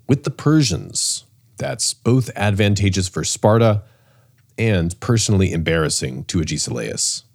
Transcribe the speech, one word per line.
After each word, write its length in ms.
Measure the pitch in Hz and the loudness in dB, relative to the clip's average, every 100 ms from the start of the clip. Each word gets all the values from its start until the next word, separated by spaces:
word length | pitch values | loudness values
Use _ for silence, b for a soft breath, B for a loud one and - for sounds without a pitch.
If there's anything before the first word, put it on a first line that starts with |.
| - | 0
with 160 | 143 | 0
the 80 | - | 0
Persians 920 | - 147 156 131 - 92 - - - - _ _ - | -2 2 4 2 -2 -6 -6 -4 -6 -10 _ _ -8
that's 360 | 147 131 - | -8 -4 -6
both 360 | - 117 131 117 - | -4 2 2 0 -2
advantageous 720 | 101 98 104 98 101 92 90 | 0 2 2 2 2 0 -2
for 160 | 82 | -4
Sparta 600 | 80 - 110 113 113 104 b b b b b b _ - | -6 0 2 4 4 2 b b b b b b _ -4
and 420 | 113 95 85 - | 0 0 0 -2
personally 520 | - 117 - 98 95 | 0 0 2 2 2
embarrassing 720 | 80 78 82 76 - 69 65 - | 0 0 0 0 -2 -4 -8 -4
to 140 | 87 | -2
Agesilaus. 840 | 76 76 - 120 - - - - - | -2 -4 -4 -6 -6 -4 -4 -6 -10